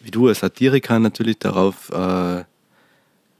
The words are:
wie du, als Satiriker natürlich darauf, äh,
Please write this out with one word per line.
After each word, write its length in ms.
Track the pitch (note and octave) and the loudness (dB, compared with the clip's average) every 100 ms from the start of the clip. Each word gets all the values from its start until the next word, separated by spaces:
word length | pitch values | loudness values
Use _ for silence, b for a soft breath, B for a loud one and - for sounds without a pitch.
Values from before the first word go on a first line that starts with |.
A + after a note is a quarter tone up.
wie 100 | A2 | -8
du, 160 | A2+ B2 | 2 2
als 120 | G#2 | 2
Satiriker 600 | F#2+ - C3 C3+ - A2+ | -2 0 2 2 2 2
natürlich 400 | A2 - A2+ G#2+ | 2 0 -4 -2
darauf, 500 | G#2 G2 G2 F#2+ - | -2 0 0 -2 -8
äh, 540 | - F#2 F2+ F2 F2+ - _ _ _ _ _ _ _ _ | -4 -2 -2 -2 -6 -10 _ _ _ _ _ _ _ _